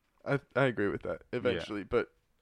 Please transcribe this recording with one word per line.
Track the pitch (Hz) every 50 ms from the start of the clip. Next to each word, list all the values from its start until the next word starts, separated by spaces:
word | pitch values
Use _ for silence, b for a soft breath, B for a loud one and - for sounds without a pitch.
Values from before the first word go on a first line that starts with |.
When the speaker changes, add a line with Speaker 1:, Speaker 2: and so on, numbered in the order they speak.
| _ _ _ _ -
Speaker 1:
I, | - 139 139 - _ -
I | - 139
agree | 131 113 95 104 98
with | 71 - -
that | - 85 - - _
Speaker 2:
Yeah. | - 123
Speaker 1:
eventually, | 113 123 107 85 80 82 104 101 98
but | 104 - 120 - - _ _ _ _ _ _